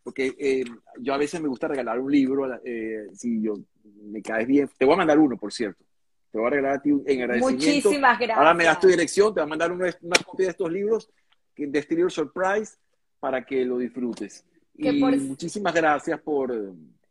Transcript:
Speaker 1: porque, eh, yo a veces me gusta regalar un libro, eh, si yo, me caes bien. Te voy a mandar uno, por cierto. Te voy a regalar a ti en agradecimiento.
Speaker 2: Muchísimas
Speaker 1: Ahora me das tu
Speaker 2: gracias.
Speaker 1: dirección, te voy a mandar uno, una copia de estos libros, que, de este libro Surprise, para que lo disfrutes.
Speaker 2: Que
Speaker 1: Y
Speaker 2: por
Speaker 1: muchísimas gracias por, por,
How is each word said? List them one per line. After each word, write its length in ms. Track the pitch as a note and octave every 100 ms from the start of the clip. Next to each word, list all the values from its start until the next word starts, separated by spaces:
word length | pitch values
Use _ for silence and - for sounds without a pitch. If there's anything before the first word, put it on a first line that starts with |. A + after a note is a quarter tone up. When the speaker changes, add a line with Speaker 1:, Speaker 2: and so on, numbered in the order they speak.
Speaker 1:
porque, 320 | B2+ B2+ C3 -
eh, 260 | C#3 C3 A#2+ A2+ _ -
yo 160 | B2
a 40 | C#3
veces 220 | D3 F3
me 80 | D3+
gusta 200 | C3 D#3
regalar 300 | C#3 A#2 A#2
un 100 | C3+
libro, 420 | C#3+ C3 C#3 C3 A#2
eh, 420 | B2+ A#2 A2 A2 G#2
si 260 | G2 A#2+ A2+
yo, 120 | G#2+ G#2 - _
me 360 | G#2+ G#2 G#2 G#2+
caes 240 | F#2+ A2+ A#2
bien. 220 | C#3+ C3+ -
Te 80 |
voy 100 | C3
a 40 | F3
mandar 200 | E3 D3+
uno, 180 | D3 A2+
por 160 | G#2
cierto. 320 | - G#2 - _ _ _ _ _
Te 60 | A2
voy 100 | A#2
a 20 |
regalar 280 | C#3 C#3 C#3
a 40 |
ti 80 | D3
en 320 | C#3+ C#3+ C3
agradecimiento. 680 | A#2+ A#2+ C4 C4 D4+ C#4+ -
Speaker 2:
Muchísimas 320 | D4 C4 A3+ A#3
Speaker 1:
Ahora 180 | A3 D#3
me 100 | E3+
das 100 | E3 D#3
tu 60 | F#3+
Speaker 2:
gracias. 20 | E3+
Speaker 1:
dirección, 360 | D#3+ F#3+ G#3+
te 60 | F3+
voy 60 | D3+
a 20 |
mandar 200 | D#3 E3+
uno, 120 | F3+ F3+ E3
una 140 | E3+ E3+
copia 220 | - F3+ F#3+
de 40 |
estos 220 | - F3
libros, 360 | F#3 G3+ A3 - _ _ _ _
que, 120 | - C#3+
de 120 | C#3+
este 160 | C#3+
libro 160 | E3 F3+
Surprise, 680 | E3+ C#3 - F#3 G#3 G#3+ - _ _ _ _
para 240 | C#3 C3
que 200 | A#2+ C3+
lo 140 | B2+ B2
disfrutes. 680 | B2 - A#2+ G#2+ G2+ - _ _ _ -
Speaker 2:
Que 140 | D4+
Speaker 1:
Y 100 | -
Speaker 2:
por 160 | C#4 C#4
Speaker 1:
muchísimas 560 | C4+ C4+ E3+ G#3 F#3
gracias 460 | E3 D#3+ C#3+ - D3
por, 280 | - D3 B2+
por, 260 | A#2 G2 F2 D#2 _ _